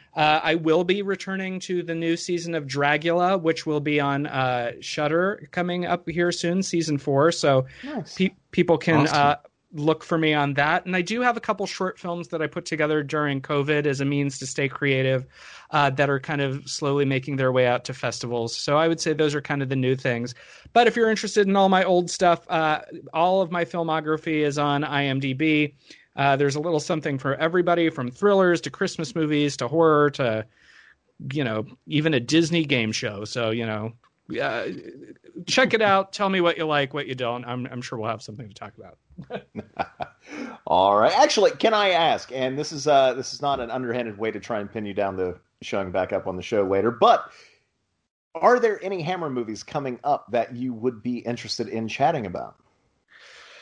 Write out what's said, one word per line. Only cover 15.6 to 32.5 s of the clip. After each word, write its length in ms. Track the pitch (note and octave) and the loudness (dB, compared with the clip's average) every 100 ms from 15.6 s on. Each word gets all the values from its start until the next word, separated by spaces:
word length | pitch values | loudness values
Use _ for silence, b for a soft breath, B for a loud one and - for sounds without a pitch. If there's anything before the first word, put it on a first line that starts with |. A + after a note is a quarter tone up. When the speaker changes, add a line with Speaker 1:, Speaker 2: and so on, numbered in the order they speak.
| B | B
Speaker 1:
uh, 200 | D#3 C#3+ | 2 2
that 200 | C3+ C#3+ | 2 2
are 80 | C#3 | 0
kind 220 | C3 D3 | -2 -2
of 280 | C#3 C3+ - | -2 -4 -8
slowly 360 | - D3 C#3 | -4 0 2
making 320 | C#3 C3+ C3 C#3 | 2 0 -2 0
their 160 | C3 | 2
way 160 | B2+ B2+ | 4 4
out 160 | B2 | 2
to 100 | - | -2
festivals. 640 | B2+ B2+ A#2 B2 A#2+ A#2 - | -6 -4 -4 -6 -4 -4 -6
So 200 | - D3 | 0 2
I 100 | E3 | 2
would 120 | D#3+ | 0
say 120 | - | -2
those 240 | D3+ D#3 D3 | 0 0 0
are 40 | |
kind 220 | C#3 D3 | -4 -4
of 60 | C3+ | -2
the 80 | C3+ | 0
new 180 | B2+ | 0
things. 400 | C3 C3 A#2+ A#2+ B2 B B B | 0 0 -2 -4 -10 B B B
But 160 | A3+ A#3+ | 4 4
if 80 | A#3+ | 4
you're 120 | A3+ | 2
interested 380 | G#3+ G#3 G#3 G3 | 2 0 2 4
in 80 | |
all 140 | G3 G3 | 4 6
my 160 | F#3+ | 4
old 260 | F#3+ F3+ F3 | 4 2 0
stuff, 340 | - F3+ E3 - | 2 2 2 0
uh, 300 | E3 D#3 D3+ - D#3 - | 0 0 0 -4 -16 -8
all 280 | D#3+ F3 F#3+ | 0 2 2
of 100 | F3+ | 0
my 120 | F3 | -2
filmography 760 | E3+ F3+ E3 D#3+ D3+ D#3 E3 D#3 | -4 -2 -2 -2 0 -2 0 0
is 180 | D3 C#3+ | 0 0
on 240 | D3 C#3+ | 0 0
I 220 | D3 C#3+ | 0 0
M 160 | C#3 C3+ | 0 0
D 140 | C#3 | -2
B. 400 | C3 D#3+ D3+ D3 - b b b - | 0 2 2 0 -4 b b b -2
Uh, 180 | C#3 | 2
there's 220 | C#3 C#3+ C#3 | 4 2 0
a 40 | |
little 200 | D#3+ D#3+ | -2 -2
something 380 | - D#3+ D3+ C#3 | 0 -4 -2 -4
for 180 | C#3 C3+ | -2 0
everybody, 520 | D#3+ F3+ F3 E3+ E3 | 2 2 2 2 2
from 220 | D#3 B2 | 0 -8
thrillers 500 | B2 G3+ G3 F#3 E3+ | 0 2 4 4 2
to 80 | - | -2
Christmas 460 | - F#3 - D#3 | -4 -4 -4 -6
movies 420 | E3+ D3+ D3+ D3 C#3 | -2 0 2 0 -2
to 120 | B2 | -4
horror 420 | D3+ E3 D3+ D3 | 4 4 6 4
to, 340 | C#3+ B2+ A2 A2 b b b b b _ _ C3+ | 2 -2 -2 -6 b b b b b _ _ -8
you 120 | C#3 | -4
know, 200 | C3 A2 G#2+ - - | -2 -2 -6 -12 -4
even 260 | D3+ D#3 | 0 2
a 80 | D3 | 0
Disney 440 | A#2+ D#3 E3 | 2 2 4